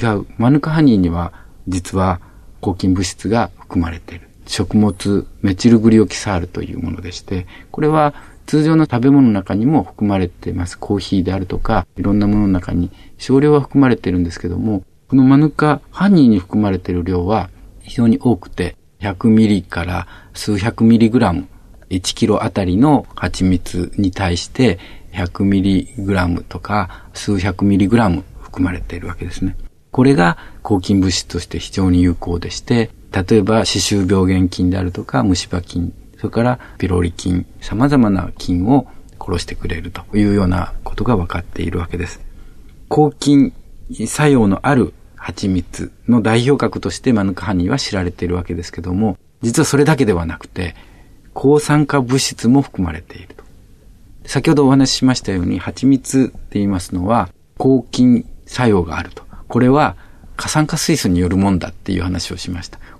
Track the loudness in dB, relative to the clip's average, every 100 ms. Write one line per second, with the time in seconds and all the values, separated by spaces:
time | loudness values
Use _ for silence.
0 | -2 -2 -4 0 2 2 2 2 4 4
1 | 2 0 -6 -10 -20 -16 -8 -6 -4 -2
2 | 0 -2 -8 -20 -20 -8 -6 -2 0 0
3 | -2 -6 -2 -2 -2 -8 -8 -4 -4 -6
4 | -14 -18 -20 -20 -8 -6 -2 2 2 0
5 | -2 -2 -4 -4 -4 0 4 4 6 4
6 | 4 -2 -4 -4 -4 -8 -10 -8 -8 -8
7 | -10 -14 -8 -8 -8 -14 -12 -4 0 2
8 | 2 -2 -14 -20 -2 0 4 4 2 2
9 | 4 6 6 4 0 0 2 0 -2 -2
10 | 0 0 -2 -6 -8 -6 -6 -8 -4 -4
11 | -2 -2 0 -2 -4 -4 0 0 -2 -4
12 | -2 2 2 2 2 0 -2 -2 -4 -8
13 | -20 -10 0 4 4 4 2 2 4 2
14 | 0 -2 -2 -4 -8 -4 -2 -4 -6 _
15 | 0 4 6 6 4 2 0 0 -4 -2
16 | 4 6 6 4 0 -2 0 -2 -4 -4
17 | -2 -2 0 -2 -4 -12 -20 -20 -10 0
18 | 2 2 0 -2 -4 -6 -6 -8 _ _
19 | -8 -2 2 4 4 2 -2 -6 -6 -6
20 | -8 -16 -20 -10 -4 -2 -4 2 4 6
21 | 4 4 2 0 -6 -14 -20 -20 -8 -6
22 | -6 -2 0 0 -2 -2 0 2 4 2
23 | 0 -6 -6 0 0 0 -2 -6 -4 -2
24 | -2 -2 -2 -4 -4 0 0 0 -6 -20
25 | -12 -8 -6 -2 0 2 2 0 -2 -6
26 | -4 -2 0 -2 -6 -12 -6 -4 -4 -10
27 | -20 -10 -4 -2 -2 0 0 2 2 2
28 | 2 0 -6 -16 -14 -6 -4 -4 -10 -10
29 | -10 -10 -10 -6 -6 -6 -12 -18 _ 2
30 | 2 4 2 -2 -8 -14 -2 -2 0 2
31 | 2 -2 -6 -10 -8 -10 -8 -2 2 2
32 | 2 0 -4 -6 -6 -8 -2 0 0 -6
33 | -8 -4 2 2 4 2 0 -2 -2 0
34 | 2 2 2 2 0 0 -2 0 -4 -6
35 | -6 -2 0 0 -2 -6 -6 -6 -6 -8
36 | -20 -10 -6 -2 0 -2 -8 -6 -2 0
37 | -2 -4 -4 -4 -4 -12 -8 -2 2 4
38 | 2 0 -4 -8 -4 -2 2 2 0 -10
39 | -20 -16 -8 -6 -6 -8 -6 -6 -8 -14
40 | -4 0 2 2 2 0 -2 -6 -6 -4
41 | 0 0 -2 -6 -10 -8 -6 -6 -6 -8
42 | -10 -12 -16 -18 -20 -20 -20 -20 -4 2
43 | 2 2 2 4 4 0 -16 -18 -14 -8
44 | -6 0 4 4 4 2 2 2 0 -4
45 | -20 -16 -14 -6 -2 -2 -4 -10 -12 -6
46 | 0 2 2 2 2 2 0 -4 -8 -4
47 | 0 0 0 -4 -4 -2 0 -2 -4 -4
48 | -4 -4 -4 -4 -6 -8 -10 -10 -6 -2
49 | -2 -4 _ _ -4 0 2 2 2 2
50 | 2 0 -2 -8 -12 -8 -8 -10 -20 -20
51 | -20 -20 -16 -2 2 2 4 0 2 0
52 | 0 -2 -2 -2 2 2 2 -4 -6 -6
53 | -12 -20 -20 -20 -20 -20 -20 -20 -20 -20
54 | -20 -20 -8 -2 2 4 4 4 4 2
55 | 0 0 -2 -4 -2 -4 -6 -2 2 2
56 | 0 0 0 -4 -8 -2 -2 -2 -4 -4
57 | 0 0 -2 -8 _ -2 2 2 0 2
58 | 4 4 0 -14 -12 -2 2 2 0 -6
59 | -10 -16 -20 -18 -6 0 4 4 2 -2
60 | -14 -20 -18 -10 -4 -2 -2 -2 -2 -2
61 | 0 0 0 0 0 0 -4 -10 -6 -6
62 | -4 -6 -8 -10 -10 -10 -12 -18 -20 -18